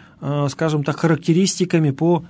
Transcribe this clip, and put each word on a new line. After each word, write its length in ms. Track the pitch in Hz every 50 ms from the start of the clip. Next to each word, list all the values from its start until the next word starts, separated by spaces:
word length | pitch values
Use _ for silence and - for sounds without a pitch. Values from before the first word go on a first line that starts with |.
| - - - -
э, 260 | 160 139 147 147 143 139
скажем 340 | - - 160 160 156 151 139
так, 140 | 160 143 -
характеристиками 960 | - 165 165 - - - 160 180 196 180 - - 185 180 - 165 156 143
по 320 | 135 - 160 170 175 160 170